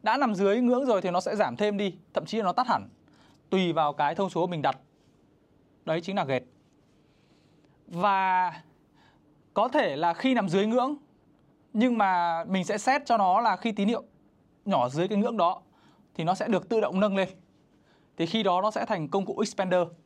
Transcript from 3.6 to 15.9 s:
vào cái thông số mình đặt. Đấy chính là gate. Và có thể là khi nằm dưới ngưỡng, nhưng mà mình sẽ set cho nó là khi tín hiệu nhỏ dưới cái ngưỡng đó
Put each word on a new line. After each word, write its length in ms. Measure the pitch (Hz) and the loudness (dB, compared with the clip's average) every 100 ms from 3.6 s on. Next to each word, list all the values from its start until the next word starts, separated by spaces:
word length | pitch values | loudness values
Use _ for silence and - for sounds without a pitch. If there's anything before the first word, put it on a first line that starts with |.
| 180 | 2
vào 200 | 160 147 | 2 0
cái 220 | 147 147 | 0 -2
thông 160 | 165 190 | 0 -2
số 160 | 165 180 | -2 -2
mình 160 | 170 | 0
đặt. 160 | 139 - _ _ _ _ _ _ _ _ _ _ | -2 -4 _ _ _ _ _ _ _ _ _ _
Đấy 160 | - 160 | -6 -4
chính 160 | 170 196 | -4 -4
là 80 | |
gate. 200 | 143 127 - _ _ _ _ _ _ _ _ _ _ _ _ _ - | -2 -2 -4 _ _ _ _ _ _ _ _ _ _ _ _ _ -12
Và 640 | 170 202 190 190 185 180 160 - _ _ _ _ _ _ _ _ | -2 0 2 2 2 0 -6 -20 _ _ _ _ _ _ _ _
có 140 | - 233 | -2 0
thể 280 | 294 196 139 | 2 0 0
là 180 | 170 | -2
khi 200 | 170 262 | 0 0
nằm 140 | 240 190 | 2 2
dưới 180 | 185 214 | 0 2
ngưỡng, 280 | 240 254 294 _ _ _ _ _ _ _ | 2 0 -4 _ _ _ _ _ _ _
nhưng 260 | 208 247 233 | 0 2 2
mà 460 | 196 180 170 165 | 2 2 0 -2
mình 200 | 165 190 | -2 -2
sẽ 140 | 180 208 | -2 -2
set 240 | 254 277 285 | 0 0 2
cho 100 | 233 | 2
nó 240 | 190 196 | 4 2
là 160 | 233 185 | 2 0
khi 160 | 233 | -4
tín 160 | 208 202 | -2 -2
hiệu 140 | 233 - _ _ _ _ _ | -2 -6 _ _ _ _ _
nhỏ 240 | 202 143 123 | -2 0 0
dưới 200 | 143 190 | 0 0
cái 100 | 208 | 0
ngưỡng 180 | 240 226 | 0 0
đó 260 | 175 - _ _ _ | 0 0 _ _ _